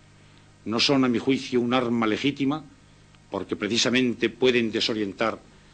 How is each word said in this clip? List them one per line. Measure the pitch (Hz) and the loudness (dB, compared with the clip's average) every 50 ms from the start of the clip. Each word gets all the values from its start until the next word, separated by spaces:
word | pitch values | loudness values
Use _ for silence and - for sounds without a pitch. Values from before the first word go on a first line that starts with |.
| - - - - - - - - - - - - - | -20 -20 -20 -20 -20 -20 -20 -20 -20 -20 -20 -14 -8
no | 104 110 117 | -4 -2 0
son, | - - 143 135 131 | 2 2 4 4 4
a | 127 | 4
mi | 117 107 | 2 0
juicio, | - 135 135 131 135 - 127 120 | 2 0 0 0 0 -2 0 0
un | 120 120 127 | 0 2 0
arma | 131 127 117 120 117 113 | 0 0 0 0 2 2
legítima, | 110 107 95 - 143 143 143 139 135 147 156 - - - - - - - - - - - - - - | 0 0 0 0 -2 -2 0 -2 -2 -2 -4 -8 -14 -20 -20 -20 -20 -20 -20 -20 -20 -20 -20 -16 -8
porque | - 98 92 - - | -8 -8 -6 -6 -6
precisamente | - 107 101 117 110 - 127 117 127 127 123 110 110 117 110 | -4 -4 -2 0 0 0 2 2 2 2 0 0 -2 -2 -4
pueden | - - 131 127 120 123 117 110 | -2 2 2 2 4 2 0 0
desorientar | 107 110 - - 120 110 104 98 92 - 117 110 101 - - - - - - - | -2 -2 -2 -2 -2 -4 -4 -4 -4 -2 -2 -2 -4 -6 -12 -20 -20 -20 -20 -20